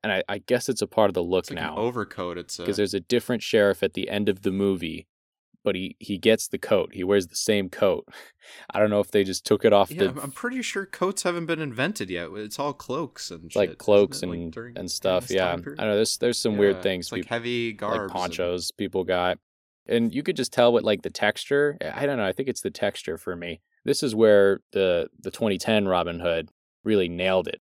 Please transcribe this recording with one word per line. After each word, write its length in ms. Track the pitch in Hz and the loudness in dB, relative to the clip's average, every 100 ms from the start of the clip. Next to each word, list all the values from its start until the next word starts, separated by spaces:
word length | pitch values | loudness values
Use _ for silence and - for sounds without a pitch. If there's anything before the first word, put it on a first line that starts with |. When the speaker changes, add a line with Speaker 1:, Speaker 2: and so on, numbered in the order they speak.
Speaker 1:
And 100 | 110 | 0
I, 100 | 95 - | -2 -2
I 100 | 104 | -6
guess 300 | - 123 - | 0 0 0
it's 140 | 120 | -4
a 40 | 104 | -2
part 220 | - 104 | 4 4
of 40 | |
the 80 | 90 | 2
look 220 | 87 90 | 0 0
Speaker 2:
It's 60 | - | 0
like 100 | 87 | -6
Speaker 1:
now, 120 | 78 | -6
Speaker 2:
an 40 | 78 | -4
overcoat. 580 | 117 123 101 - 90 85 | -4 -4 -8 -8 -8 -8
It's 220 | 85 - | -10 -8
a 80 | 90 | -4
Speaker 1:
'cause 100 | 101 | -2
there's 160 | 101 | 0
a 80 | 101 | -2
different 420 | - 120 - 120 | 0 -2 0 -4
sheriff 400 | - 113 101 95 | 2 4 4 4
at 120 | 98 | -2
the 160 | - 95 | -2 -4
end 180 | 104 104 | -2 0
of 140 | 95 | 0
the 80 | 98 | -2
movie, 560 | 95 98 95 82 80 - _ _ _ _ _ | 0 0 0 -4 -8 -14 _ _ _ _ _
but 120 | - 92 | -4 -4
he, 200 | 95 - | -6 -12
he 180 | - 98 | -8 0
gets 300 | 107 110 - | 4 4 2
the 100 | - | -8
coat. 320 | - 101 - | 0 0 0
He 120 | - | -4
wears 240 | 92 101 87 | 2 2 2
the 80 | - | -6
same 340 | - 104 92 | 0 0 0
coat. 360 | - 101 87 - - - _ | 0 0 0 -4 -20 -20 _
<laughs> 340 | - - - | -20 -20 -10
I 40 | - | 2
don't 100 | 107 | 2
know 80 | 104 | 2
if 120 | 101 | 2
they 100 | 107 | 2
just 220 | 95 90 - | 2 -2 0
took 180 | 107 | 4
it 80 | 113 | 6
off 180 | 104 95 | 6 4
Speaker 2:
Yeah, 80 | 156 | 2
Speaker 1:
the 60 | 98 | -2
Speaker 2:
I'm, 80 | - | -2
I'm 140 | 139 | -10
pretty 280 | - 240 254 | -6 -6 -6
sure 240 | 226 202 | -6 -6
coats 380 | 190 - 185 185 | -8 -4 -4 -2
haven't 240 | 185 170 165 | -4 -4 -4
been 140 | 160 | -4
invented 500 | 147 113 147 214 95 | -4 -4 -4 -4 -6
yet. 200 | 87 85 | -6 -6
It's 240 | 98 107 - | -10 -10 -6
all 140 | 143 | -6
cloaks 560 | 139 - 131 160 - - | -6 -8 -6 -6 -10 -14
and 140 | 85 | -14
Speaker 1:
Like, 80 | 85 | -6
Speaker 2:
shit, 100 | - 95 | 0 0
isn't 80 | 80 | 0
Speaker 1:
cloaks 440 | - 101 101 - | 4 6 6 0
Speaker 2:
it? 40 | 90 | -6
Like, 100 | 85 | -6
Speaker 1:
and, 120 | 85 | -8
Speaker 2:
during, 160 | 80 120 | -10 -14
Speaker 1:
and 40 | |
Speaker 2:
during 140 | 120 90 | -12 -10
Speaker 1:
stuff, 400 | - 95 92 - | -4 0 0 0
Speaker 2:
this 80 | 95 | 0
Speaker 1:
yeah. 160 | 90 | 0
Speaker 2:
time 100 | 87 | -2
period? 180 | 87 143 | -6 -6
Speaker 1:
I 40 | |
know 100 | 110 | 0
there's, 240 | 104 110 - | 0 0 0
there's 200 | 120 117 | -2 0
some 200 | 120 101 | -2 4
weird 180 | 101 92 | 4 4
Speaker 2:
Yeah, 60 | |
Speaker 1:
things 240 | 98 92 85 | 0 -2 -4
Speaker 2:
it's, 60 | |
like, 100 | 95 | -8
Speaker 1:
peop-, 60 | 85 | -4
Speaker 2:
heavy 380 | 117 117 120 117 | -4 -2 -2 -4
Speaker 1:
like 80 | 104 | -4
Speaker 2:
garbs 220 | 104 110 | -4 -4
and 80 | 98 | -4
Speaker 1:
ponchos 600 | 92 90 85 87 90 - | -4 -4 -2 -2 -2 -6
people 320 | - 98 95 | -6 -4 -2
got. 340 | 87 90 90 - _ _ _ _ - | 0 2 2 -2 _ _ _ _ -2
And 260 | 117 117 | 2 2
you 100 | 131 | -2
could 120 | 151 165 | -4 -2
just 160 | 127 | -2
tell 200 | - 120 | 4 4
with, 100 | 117 | 6
like, 180 | 110 101 | 2 -2
the 80 | - | -4
texture. 640 | - 104 - - 143 147 151 | -2 -2 -2 -2 0 0 -2
I, 220 | 80 - | -8 -4
I 40 | 143 | -4
don't 100 | 131 | -2
know. 100 | 101 | -2
I 60 | |
think 160 | - 139 | -2 -4
it's 120 | 117 | -4
the 100 | 98 | -6
texture 460 | - 104 - - 82 | -4 -4 -4 -10 -8
for 180 | - 87 | -8 -8
me. 240 | 85 82 _ _ | -8 -10 _ _
This 180 | - - | -4 -2
is 100 | 139 110 | 0 4
where 440 | 110 104 98 98 _ | 8 8 8 4 _
the, 360 | 101 95 87 - _ | 0 2 2 -2 _
the 100 | 95 | -12
twenty 260 | - - 92 | -4 -2 0
ten 280 | - 110 98 | 2 2 4
Robin 320 | 90 85 85 | 2 0 -2
Hood 300 | 87 82 80 _ _ _ | -2 -2 -4 _ _ _
really 240 | - 104 90 | 0 2 2
nailed 400 | 85 92 95 90 | 0 2 2 0
it. 120 | - | -8